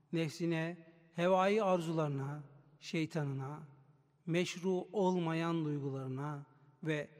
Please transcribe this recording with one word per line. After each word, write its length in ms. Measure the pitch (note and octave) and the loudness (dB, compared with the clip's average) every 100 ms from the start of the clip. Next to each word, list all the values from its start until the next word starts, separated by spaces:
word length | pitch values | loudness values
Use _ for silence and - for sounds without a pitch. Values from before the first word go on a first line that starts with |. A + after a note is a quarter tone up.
| _ | _
Nefsine, 640 | E3 D#3+ - E3+ E3 E3 F3 - - - | -2 -2 -2 0 0 -2 -6 -14 -20 -10
hevai 480 | - F3 F#3 F#3+ G#3+ | 0 4 6 6 4
arzularına, 800 | G3 F#3 E3 D#3+ D3+ C#3 C3+ D3 C#3+ - - - | 4 2 2 0 0 0 -4 -8 -12 -20 -20 -18
şeytanına, 840 | - E3 D#3 E3+ C#3+ C3+ C3+ D3+ D#3 - - _ _ _ - | -4 -2 -2 -2 -2 -4 -6 -10 -14 -20 -20 _ _ _ -2
meşru 440 | E3 F3 F3+ F3+ F#3 - | 0 0 -2 0 0 0
olmayan 720 | G#3+ F#3 F3+ E3 E3 E3+ E3 | 0 2 2 0 0 0 0
duygularına 840 | D3+ D3 C#3 C3+ C3 C3 D3 C#3+ C#3+ - - _ | 0 -2 -2 -4 -4 -6 -6 -8 -12 -20 -20 _
ve 280 | D#3 D3+ - - | -2 -2 -4 -12